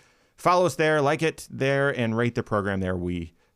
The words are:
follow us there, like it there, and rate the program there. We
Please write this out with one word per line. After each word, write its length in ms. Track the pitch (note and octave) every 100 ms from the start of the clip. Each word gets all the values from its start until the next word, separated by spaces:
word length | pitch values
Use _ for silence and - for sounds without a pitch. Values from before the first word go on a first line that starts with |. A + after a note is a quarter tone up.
| _ _ _ _
follow 280 | D#3+ F3+
us 120 | F3+ -
there, 260 | D#3 D#3
like 200 | C#3 D#3
it 240 | D#3+ - -
there, 400 | A#2+ C3+ C#3 C#3
and 260 | C3 A2+ A2+
rate 180 | A#2+
the 80 | A#2+
program 380 | - G#2+ G2 F#2+
there. 160 | F#2 F#2
We 380 | F2 F2+ E2+ _ _